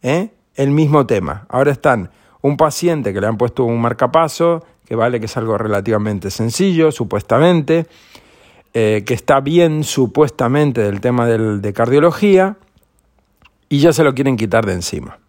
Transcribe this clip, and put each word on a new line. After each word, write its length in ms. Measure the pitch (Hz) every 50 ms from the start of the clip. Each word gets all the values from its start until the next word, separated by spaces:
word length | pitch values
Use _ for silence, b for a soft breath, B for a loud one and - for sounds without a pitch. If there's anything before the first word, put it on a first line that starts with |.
¿eh?, 300 | - 127 143 170 196 226 _ _ _ _ _
el 160 | - 139 139
mismo 340 | 143 151 156 147 147 151 135
tema. 400 | 98 120 101 87 73 71 101 - _
Ahora 240 | - 123 139 143
están 380 | 139 - - 151 127 110 90 - b b b b b b
un 160 | - 143 147 135
paciente 560 | 160 151 - - 165 175 165 151 123 101 95
que 80 | 98
le 60 | 98 107
han 100 | 110 101
puesto 280 | 123 117 - - 127
un 140 | 117 117 117
marcapaso, 840 | 117 117 117 - 131 120 - 160 165 156 - - 165 170 170 160 b b b b b
que 100 | _ 113
vale, 240 | 113 113 120 123 117
que 80 | 107 110
es 100 | - -
algo 200 | 113 113 110 104
relativamente 760 | 107 107 104 101 98 117 110 107 104 107 104 98 85 98
sencillo, 600 | - - 113 113 117 - 185 196 180 160 160 156
supuestamente, 960 | 147 - 120 98 - 101 - _ 110 120 156 175 180 170 147 135 160 170 165 b b b b b b b b b b b b b b b b b _
eh, 300 | 117 110 107 110 107 101
que 80 | - 127
está 280 | 113 - - 147 139
bien, 420 | 135 143 160 175 175 165 156 151 151
supuestamente, 1000 | 147 - - 131 113 - - 151 143 - - 127 117 131 147 151 147 123 117
del 200 | 110 104 98 98
tema 260 | 98 123 123 123 120 120
del, 340 | 117 110 110 110 104 101
de 120 | 98 104 98
cardiología, 840 | - 113 120 127 147 147 170 160 - - 208 196 185 185 196 208 _ _ _ _ _ _ _ _ _ _ _ _ _ _ _ _ _ _ _ _ _ _ _
y 120 | 143 143
ya 140 | 143 170 151
se 100 | - 156
lo 120 | 143 127
quieren 220 | 123 139 139 131 110
quitar 280 | 113 107 90 113 110
de 80 | 101 90
encima 460 | 87 85 - - 78 67 - - _ _